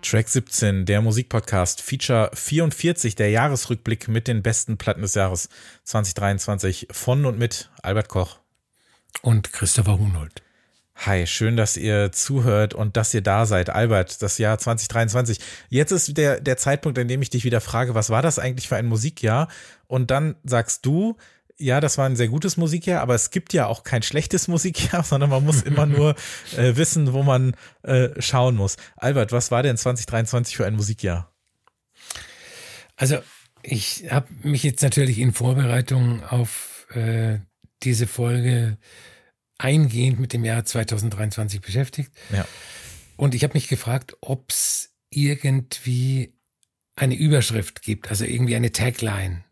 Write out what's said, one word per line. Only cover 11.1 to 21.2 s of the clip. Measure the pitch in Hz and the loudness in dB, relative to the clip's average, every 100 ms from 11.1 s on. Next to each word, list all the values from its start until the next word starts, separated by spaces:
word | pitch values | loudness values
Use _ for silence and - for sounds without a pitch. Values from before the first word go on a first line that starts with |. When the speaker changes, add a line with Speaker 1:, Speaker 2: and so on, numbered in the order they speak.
| 95 85 | 0 0
Speaker 1:
schön, | - 110 117 | 0 0 2
dass | 110 - | 0 0
ihr | 107 104 101 | 0 2 0
zuhört | - - 139 120 104 107 | -2 -2 0 2 4 2
und | - 107 107 | 0 -2 0
dass | 107 | 0
ihr | 117 | 0
da | 101 101 113 | 2 2 4
seid. | 98 87 | 2 2
Albert, | 98 113 104 90 - | 0 2 2 2 -4
das | 98 - | -6 0
Jahr | 107 110 | 0 0
zwanzig | - 113 - | 0 -2 -2
dreiundzwanzig. | 117 113 113 117 110 - - - | 0 0 0 0 -4 -8 -18 -2
Jetzt | 127 147 | 0 2
ist | 185 - 147 | 2 0 2
der, | 147 131 | 2 2
der | 139 127 | 0 0
Zeitpunkt, | - 143 156 127 | 0 0 0 -2
an | 120 | -2
dem | 127 | -2
ich | 135 | 0
dich | 127 | 0
wieder | 123 117 | 2 0
frage, | - 113 123 113 | 0 -2 0 0
was | 107 | 2
war | 113 | 2
das | 165 - | 2 0
eigentlich | 127 127 - | -2 -6 -4
für | 113 | -2
ein | 117 | 0
Musikjahr? | 113 131 - 110 117 160 - - - _ | 0 -2 -2 0 2 0 -6 -20 -20 _
Und | 131 123 | -2 0
dann | 131 156 - | 0 0 -4
sagst | - 123 113 - 131 | 0 0 0 -2 0
du, | 156 214 220 | 2 0 -2